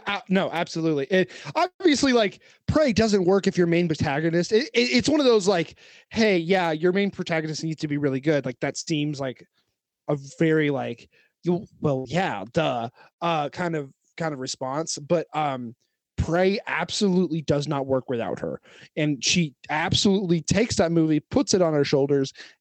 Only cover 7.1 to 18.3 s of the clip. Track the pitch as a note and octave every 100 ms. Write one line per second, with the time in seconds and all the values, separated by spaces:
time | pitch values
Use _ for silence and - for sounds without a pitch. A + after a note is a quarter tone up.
7.1 | - F3 D#3+ D#3 D3+ D#3+ D#3 D#3 D3 C#3+
8.1 | C3+ C#3+ D3 C3 B2+ C#3+ - - D#3 D3
9.1 | C#3 C3+ A#2 - _ _ _ _ _ -
10.1 | D3 C#3 - E3 D#3 D3 C3+ A#2+ A#2 -
11.1 | _ _ _ E3 F3+ - - D#3 C3 B2+
12.1 | D#3+ F3+ G#2 G2+ - D3+ B2 A#2 _ -
13.1 | - E3+ E3 C#3+ - F3 D#3+ C#3 _ _
14.1 | - E3 C#3 C3 - C3 C#3 D#3+ - D3
15.1 | F3 C#3+ D3+ D3 C3 A#2 - _ _ _
16.1 | - - E3+ F#3+ G3 - C#3+ E3+ - G3+
17.1 | F3+ F3+ E3 C#3+ D3 D3 C#3+ C3+ C3 -
18.1 | A#2+ G2+